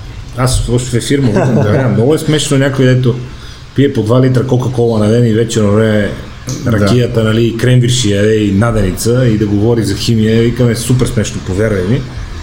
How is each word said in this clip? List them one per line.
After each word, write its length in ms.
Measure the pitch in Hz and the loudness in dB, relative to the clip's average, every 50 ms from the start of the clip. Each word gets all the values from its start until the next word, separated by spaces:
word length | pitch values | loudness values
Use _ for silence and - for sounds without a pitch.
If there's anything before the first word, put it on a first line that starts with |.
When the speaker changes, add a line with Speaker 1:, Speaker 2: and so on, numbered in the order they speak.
| - - - - - - - 120 | -14 -14 -14 -14 -14 -12 -6 -2
Speaker 1:
аз 320 | 131 131 127 - - - | -2 0 0 0 0 0
още 200 | 117 123 - - | -2 -2 -2 -2
в 40 | 123 | -4
ефир 260 | 113 - - 143 139 | -2 -2 0 0 0
му 80 | 139 117 | 2 2
викам, 280 | 104 190 165 127 117 | 2 2 2 2 2
Speaker 2:
<laughs> 80 | - - | 2 2
Да. 0 | |
Speaker 1:
„Да, 240 | 104 104 135 131 123 | 2 2 2 2 0
много 280 | - 104 113 139 156 | 2 2 2 2 2
е 40 | 151 | 0
смешно 380 | - 156 151 151 - - 143 135 | 0 0 0 0 0 0 0 2
някой, 280 | 135 139 127 131 131 | 2 2 2 2 2
дето 300 | 127 127 123 123 120 - - - - - - - - - - - - - | 4 4 2 2 0 -2 -2 -6 -12 -14 -16 -16 -16 -16 -18 -18 -8 -2
пие 180 | 131 131 143 - | 0 0 2 2
по 100 | 113 104 | 0 0
два 180 | 104 120 131 | 0 2 2
литра 260 | 131 131 127 123 127 127 | 2 2 2 0 0 0
Кока-Кола 520 | 131 120 123 113 - 123 120 117 113 107 | 0 -2 -2 -2 -2 0 0 0 2 2
на 100 | 104 104 | 2 2
ден 160 | 113 120 120 | 2 2 2
и 80 | 113 107 | 2 2
вечерно 380 | 110 117 117 - 113 104 101 | 2 0 0 0 0 2 2
време 400 | 101 107 110 110 107 107 101 - - - - - - - - 127 127 - - | 2 2 2 2 2 0 0 -2 -4 -8 -12 -14 -16 -14 -12 -10 -8 -6 -4
Speaker 2:
Да. 80 | 127 | -2
Speaker 1:
ракията, 520 | 113 101 101 98 120 123 120 117 123 113 110 | 0 2 2 2 2 2 2 0 0 0 0
нали, 200 | 110 110 113 117 | 2 2 2 0
и 140 | 113 113 - | 0 0 0
кренвирши 540 | - 123 127 127 123 127 127 - - 101 | 0 2 2 4 2 2 0 0 0 0
яде 240 | 101 98 104 110 110 | 0 2 2 2 2
и 160 | 107 107 101 98 | 2 2 2 2
наденица 760 | 98 120 117 107 107 98 92 87 - - 110 120 127 131 117 | 2 2 2 0 0 0 -2 -2 -2 -2 0 0 2 2 2
и 100 | 107 101 | 2 0
да 80 | 107 98 | 0 0
говори 360 | 104 101 104 117 120 117 104 | 0 0 2 2 2 0 0
за 120 | 98 101 | -2 -2
химия“, 460 | - - - 117 110 107 110 110 117 | -4 -2 0 0 2 2 2 2 2
викаме, 340 | 117 120 120 - 123 120 110 | 2 0 0 0 0 0 0
„Супер 300 | - - - 127 127 127 | 0 0 0 0 0 0
смешно, 360 | 120 - 113 101 - - 95 | 0 -2 -2 -4 -4 -4 -8
повярвай 420 | 78 87 92 98 110 110 104 95 90 | -6 -6 -2 -2 0 0 0 -2 -2
ми“. 180 | 95 127 135 127 - - - - - - - | 0 -2 -2 -2 -6 -10 -12 -10 -10 -10 -10